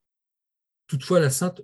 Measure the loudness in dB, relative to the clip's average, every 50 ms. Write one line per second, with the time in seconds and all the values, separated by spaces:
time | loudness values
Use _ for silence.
0 | _ _ _ _ _ _ _ _ _ _ _ _ _ _ _ _ _ -8 -8 -6
1 | -2 2 2 2 2 2 0 -2 -4 -4 -6 -6